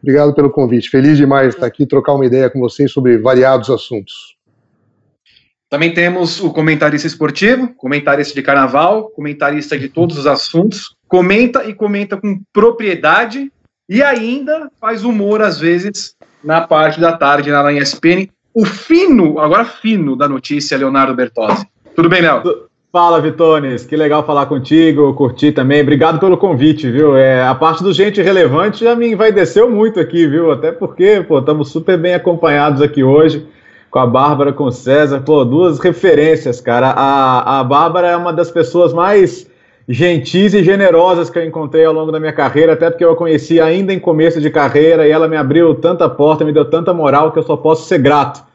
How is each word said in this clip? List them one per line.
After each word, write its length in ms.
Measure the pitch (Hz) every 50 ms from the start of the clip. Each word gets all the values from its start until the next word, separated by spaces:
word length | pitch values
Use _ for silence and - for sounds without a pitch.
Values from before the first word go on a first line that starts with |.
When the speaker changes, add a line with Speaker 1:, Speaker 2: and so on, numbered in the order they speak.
Speaker 1:
Obrigado 320 | - 139 135 143 147 147 135
pelo 160 | 151 143 139
convite. 400 | - - 135 120 117 120 110 -
Feliz 280 | - 135 131 147 151 143
demais 360 | 143 135 135 139 135 127 117
estar 140 | - 127 120
aqui 160 | - - 147
e 40 | -
trocar 260 | - 139 135 - 143
uma 120 | 139 135
ideia 240 | 123 120 131 131 123
com 100 | - 135
vocês 320 | 123 117 - - 143 135
sobre 260 | - 147 127 123 120 113
variados 520 | 107 127 131 127 127 135 135 127 110 -
assuntos. 680 | 135 107 - - 123 107 98 _ - - - - _ _ _ _ _ _ _ _ _ _ _ _ _ _ _ _ _ _ _ _ _ _ _ _ _ _ _ _
Speaker 2:
Também 240 | - 143 160 170 170
temos 480 | 170 170 175 180 180 180 165 - -
o 100 | 202 165
comentarista 540 | - 156 151 156 156 147 160 151 151 147 151
esportivo, 680 | 165 - - 156 147 143 - 196 214 254 254 254 240 -
comentarista 580 | _ - 131 143 143 143 143 143 147 147 143 -
de 80 | 139
carnaval, 680 | 135 - 139 139 135 127 123 143 156 175 208 220 214 -
comentarista 680 | - - 151 147 147 147 151 143 147 151 147 - 156 139
de 100 | 139 135
todos 300 | _ 160 175 170 156 143
os 80 | 135
assuntos, 680 | 147 139 143 - - - 165 185 226 - - - - _ _ _ _
comenta 560 | - 180 175 180 202 220 247 240 240 269 -
e 100 | 214 202
comenta 420 | - 220 208 202 202 202 202 202 196
com 220 | - 208 196 190 - _
propriedade 1000 | _ 208 208 233 233 233 226 202 180 - - 151 165 202 240 220 214 269 277 277 _ _ _ _ _ _ _ _
e 140 | 185 233
ainda 680 | 277 285 269 233 220 226 247 285 277 277 311 320 311 277 _ _
faz 220 | - 220 226 220 196
humor, 400 | 240 233 208 202 202 208 214 214
às 160 | 202 165 139
vezes, 560 | 151 170 175 175 180 208 202 - - - _ _ _ _ _ _ -
na 180 | 147 156 165
parte 380 | 165 - 165 151 156 156 - 160
da 120 | 170 165 165
tarde, 360 | - 147 139 143 143 143 143
lá 100 | 147 143
na 100 | 143 143
E 60 | 147 143
S 220 | 139 139 - -
P 100 | - 165
N, 220 | 175 185 196 196 _ _ _ _
o 140 | _ 226 214
fino, 720 | 190 - - - - 320 339 381 370 285 226 180 151 151 151
agora 260 | 151 151 170 208 233
fino 520 | 233 - - - 220 226 196 160 143 131
da 120 | 123 143 143
notícia, 480 | 139 131 - - 147 147 143 - 143
Leonardo 380 | 131 139 135 135 139 135 135 120
Bertozzi. 540 | 120 127 117 _ 117 110 - - - 202 _ _ _ _ _ _
Tudo 140 | - 165 170
bem, 120 | 170 180
Léo? 200 | 170 160 143 117
Speaker 3:
Tu-, 280 | - 175 151 - - _ _ _ _ _
fala, 300 | - 175 175 170 170 160
Vitones. 640 | 143 156 - 156 170 160 156 151 143 135 127 113 -
Que 100 | - 156
legal 300 | 151 156 147 147 151 147
falar 220 | - 151 143 139 135
contigo, 540 | 156 135 127 131 147 160 165 160 147 143
eu 120 | 147 139 135
curti 380 | 135 143 123 - - - 151
também. 300 | 147 - 131 131 143 147
Obrigado 380 | 147 131 147 - 160 160 165 151
pelo 180 | 190 190 180 -
convite, 520 | - 190 165 123 131 156 151 151 156 127
viu? 260 | 117 135 156 151 139
É, 280 | 131 135 135 131 127 127
a 100 | 131 131
parte 300 | 131 160 165 160 160 175
do 100 | 196 175
Gente 300 | 139 196 208 202 208 180
Relevante 600 | 180 196 190 170 - 131 156 185 214 208 - 226
já 120 | 233 240
me 160 | 233 240 233
envaideceu 580 | 220 185 214 220 214 202 180 156 - 202 226 254
muito 300 | 233 208 220 226 220 185
aqui, 260 | 156 - - 170 165
viu? 260 | 151 135 160 170 165
Até 200 | 147 120 123 156
porque, 520 | 170 - 202 - - - 180 202 214 202 175 -
pô, 120 | 165 139
tamo 220 | 127 147 151 151 143
super 340 | - - 160 160 - 185 170
bem 180 | 160 180 180
acompanhados 680 | 175 175 185 170 165 - 160 143 147 143 151 143 131
aqui 220 | 147 139 - 143 131
hoje, 440 | 131 135 151 156 156 143 143 - - _ _ _ _ _ _ _ _
com 80 | - 127
a 80 | 127 120
Bárbara, 460 | 113 127 135 147 151 135 143 143 135
com 120 | 139 147
o 60 | 127
César. 500 | - - - 127 135 147 151 139 139 135
Pô, 220 | 135 147 156 147 131
duas 360 | 117 127 156 180 180 151 135
referências, 840 | - 180 165 175 - 190 160 147 151 160 160 156 - 143 120 -
cara. 300 | - 127 120 120 127 131
A, 680 | 131 - 135 135 139 139 135 131 127 127 - - 135 135
a 40 | 131
Bárbara 440 | 127 143 143 160 170 165 185 175 175
é 80 | 175
uma 160 | 175 175 175
das 200 | 165 160 170 165
pessoas 420 | - 170 160 165 - 175 175 165 -
mais 560 | 170 175 190 208 202 190 165 - - - _ _ _ _ _ _ _ _ -
gentis 680 | 123 110 165 180 175 156 - - - 180 196 208 185
e 100 | 208 180
generosas 640 | 170 196 196 196 185 165 165 175 185 180 170 170 165
que 100 | - 175
eu 40 | 165
encontrei 400 | 160 160 165 156 139 143 160 160
ao 100 | 160 156
longo 180 | 156 156 156
da 80 | 156 156
minha 120 | 156 156
carreira, 420 | 147 - 143 131 - 147 160 165 160
até 160 | 160 165 165
porque 120 | 165 - 170
eu 80 | 165
a 40 | 160
conheci 440 | 165 170 165 156 143 - - 165 165
ainda 320 | 160 160 165 185 196 190
em 80 | 190 180
começo 400 | - 180 165 151 160 170 160 160
de 120 | 147 151
carreira 560 | 151 156 143 135 135 147 151 160 165 160 156 147
e 40 |
ela 160 | 156 160 160 156
me 80 | 160
abriu 380 | 156 143 131 143 165 170 165 151
tanta 340 | 160 165 170 180 160 165 151
porta, 380 | - - 147 151 156 151 156
me 80 | 151 147
deu 120 | 156 147
tanta 280 | 143 - 165 170 180 180
moral 380 | 170 160 139 135 143 156 160
que 80 | 156 165
eu 40 | 147
só 140 | - 156 -
posso 300 | - 156 160 160 - -
ser 100 | 190 165
grato. 500 | 127 139 147 147 135 127 - - - _